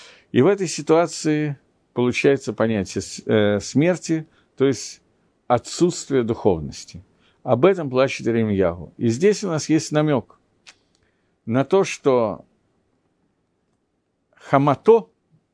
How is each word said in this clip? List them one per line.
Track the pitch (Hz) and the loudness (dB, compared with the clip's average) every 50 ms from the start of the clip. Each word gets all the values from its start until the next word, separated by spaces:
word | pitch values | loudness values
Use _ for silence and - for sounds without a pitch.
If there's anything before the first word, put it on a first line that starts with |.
| - - - _ _ _ | -20 -20 -20 _ _ _
И | - 120 | 2 2
в | 127 175 | 4 4
этой | 202 196 190 156 | 2 0 -2 -6
ситуации | - - 147 - 160 165 175 160 - - - 156 151 151 151 151 143 - _ _ _ _ _ _ _ | -6 -8 -2 0 2 2 2 0 -4 -6 -4 -2 -2 -2 -2 -4 -6 -10 _ _ _ _ _ _ _
получается | - 123 123 117 - - 147 139 135 - - 110 | -2 -2 0 0 2 2 2 2 2 0 -6 -4
понятие | - 113 113 113 104 92 90 - 101 | -2 -2 0 0 -2 -4 -4 -6 -8
с-, | 95 - - - - | -8 -8 -12 -12 -4
э, | - 117 110 104 104 104 101 | 0 2 2 4 2 2 0
смерти, | 98 - - 131 151 175 180 160 - - 165 160 151 - _ _ _ _ _ - | -2 -2 0 2 2 2 0 -2 -4 -4 -4 -4 -4 -10 _ _ _ _ _ 0
то | 131 | 0
есть | 139 131 - - - - - _ _ _ _ _ _ _ _ _ - 123 | 0 0 -2 -6 -14 -18 -20 _ _ _ _ _ _ _ _ _ -2 -2
отсутствие | 117 - - - - 165 180 165 - - - 139 131 120 | -2 -2 -6 -2 0 0 0 0 -4 -6 -2 -2 -2 0
духовности. | 107 117 - - 107 90 80 73 67 - - - - - 90 - _ _ _ _ _ _ _ _ | 0 -4 0 0 0 0 0 -4 -10 -12 -16 -18 -20 -20 -20 -20 _ _ _ _ _ _ _ _
Об | 143 123 117 139 | -2 2 4 4
этом | 190 196 180 160 139 | 4 2 2 -2 -2
плачет | 127 127 135 131 - - 98 | 0 0 0 0 -2 -4 -4
Иремьягу. | 110 113 117 113 107 104 95 95 85 85 90 78 73 _ | -2 0 0 0 0 2 2 2 0 0 -4 -10 -16 _
И | - - 117 | -4 -2 -2
здесь | 113 123 170 208 208 196 - | 0 2 2 2 2 0 -2
у | 190 | -4
нас | 165 151 - - | -4 -4 -2 0
есть | 151 160 - - | 0 0 0 -2
намек | 156 151 151 151 147 123 - _ _ _ _ _ _ _ _ - - _ _ _ _ _ _ _ _ _ _ _ _ _ _ | -2 0 0 2 0 -2 -2 _ _ _ _ _ _ _ _ -20 -20 _ _ _ _ _ _ _ _ _ _ _ _ _ _
на | - 113 127 135 | -4 -2 -2 0
то, | - 180 196 190 | 2 2 2 2
что | - - - - 143 131 123 117 104 90 - - _ _ _ _ _ _ _ _ _ _ _ _ _ _ _ _ _ _ _ _ _ _ _ _ _ _ _ _ _ _ _ _ _ _ _ _ _ _ | 0 -4 -2 0 2 2 2 2 0 -4 -8 -14 _ _ _ _ _ _ _ _ _ _ _ _ _ _ _ _ _ _ _ _ _ _ _ _ _ _ _ _ _ _ _ _ _ _ _ _ _ _
хамато, | _ - - - 135 139 147 135 - _ - 226 226 180 - _ _ _ _ _ _ _ _ | _ -6 -2 0 2 2 2 0 2 _ 4 4 4 2 -2 _ _ _ _ _ _ _ _